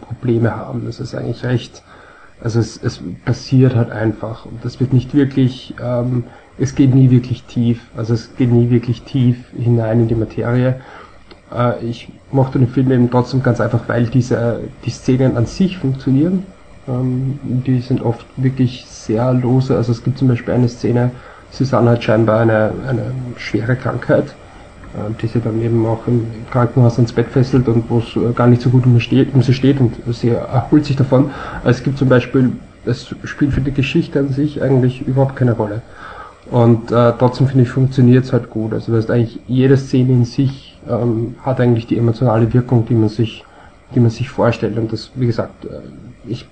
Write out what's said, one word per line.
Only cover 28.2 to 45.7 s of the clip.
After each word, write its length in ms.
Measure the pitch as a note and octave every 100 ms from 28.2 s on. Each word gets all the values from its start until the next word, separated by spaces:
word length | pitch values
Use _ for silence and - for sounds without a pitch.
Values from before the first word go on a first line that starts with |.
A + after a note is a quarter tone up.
| A2
gar 140 | A#2+ A#2+
nicht 160 | A#2+
so 80 | B2+
gut 160 | B2+ B2
um 80 |
sie 60 | A#2
steht, 340 | - B2 C3+
um 80 | -
sie 100 | B2+
steht 280 | B2 C3 C#3
und 140 | A#2 - A#2+
sie 140 | A#2 A#2
erholt 560 | A#2 - B2 - D3+
sich 120 | C#3 C3+
davon. 340 | - C3 D3 - - -
Also 140 | B2 B2
es 40 |
gibt 160 | C#3+ C3+
zum 100 | C3
Beispiel, 440 | B2+ - C3+ B2 - - -
es 300 | - B2+ - -
spielt 280 | - - C#3
für 80 | C3
die 120 | C#3
Geschichte 480 | C3+ C3 F3 - D3
an 80 | C#3
sich 320 | C3 D3 -
eigentlich 400 | C3+ C3 B2+ -
überhaupt 320 | - C3 C3+
keine 180 | - B2
Rolle. 300 | A2+ G#2+ A2+ - - - - - - -
Und, 400 | B2 A#2 A2+ -
äh, 200 | A#2 A#2+ A#2
trotzdem 300 | B2 - C3
finde 160 | C3
ich, 60 | A#2+
funktioniert's 600 | C3+ C3 - B2 B2+ C3
halt 180 | A#2+ -
gut. 220 | A2 A2
Also 200 | A2 A#2
das 100 | A2+
heißt 80 | G#2+
eigentlich, 300 | A#2+ A2 - -
jede 280 | B2+ C3+ C3+
Szene 360 | - C3 B2
in 120 | B2
sich, 540 | A#2 - C3+ - - - -
ähm, 460 | A2+ A#2+ A2 A#2 -
hat 180 | C3+ B2+
eigentlich 280 | B2 A2+ -
die 100 | -
emotionale 540 | A#2 - B2 A2+ A2+
Wirkung, 340 | B2 A#2+ A#2+ A2
die 80 |
man 140 | A#2 G#2+
sich, 360 | - A2+ - - - - - - B2
die 20 |
man 120 | A#2
sich 200 | - B2
vorstellt. 480 | - A#2 - G#2+ G#2+
Und 140 | A2
das, 180 | A2 - B2+
wie 100 | A#2+
gesagt, 380 | A2 - -
äh, 160 | -